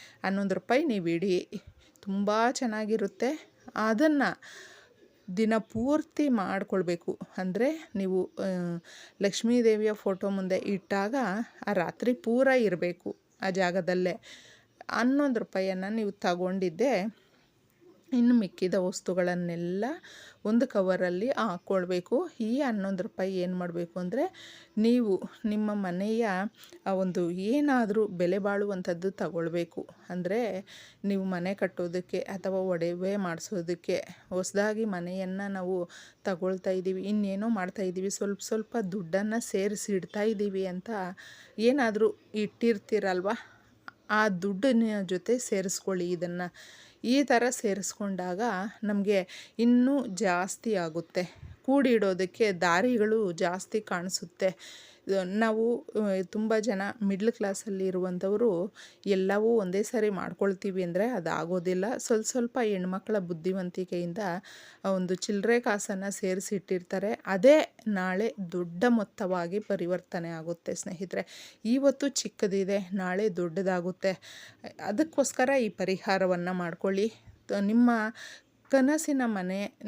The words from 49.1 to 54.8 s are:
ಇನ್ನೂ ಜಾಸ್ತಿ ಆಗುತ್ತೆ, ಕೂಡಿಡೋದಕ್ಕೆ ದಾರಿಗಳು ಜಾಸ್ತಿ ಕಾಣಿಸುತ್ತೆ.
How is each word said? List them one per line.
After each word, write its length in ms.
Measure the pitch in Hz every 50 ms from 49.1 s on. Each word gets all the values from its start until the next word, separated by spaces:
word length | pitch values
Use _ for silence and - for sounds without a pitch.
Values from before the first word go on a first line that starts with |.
| 208 190 180 - - - - - _ -
ಇನ್ನೂ 480 | 226 240 247 247 247 262 285 285 247 -
ಜಾಸ್ತಿ 680 | 190 180 220 190 175 175 185 196 - - - 233 214
ಆಗುತ್ತೆ, 680 | 185 170 165 156 170 165 - - 185 180 175 - - - - - - -
ಕೂಡಿಡೋದಕ್ಕೆ 840 | - 269 285 269 262 240 220 202 196 185 175 190 180 - - 233 208
ದಾರಿಗಳು 800 | 190 170 180 175 170 175 220 254 247 226 208 214 220 226 220 185
ಜಾಸ್ತಿ 500 | 170 160 196 170 180 185 - - - 220
ಕಾಣಿಸುತ್ತೆ. 720 | 214 - 202 180 175 190 185 - - 170 _ - 190 185 180 - - - - -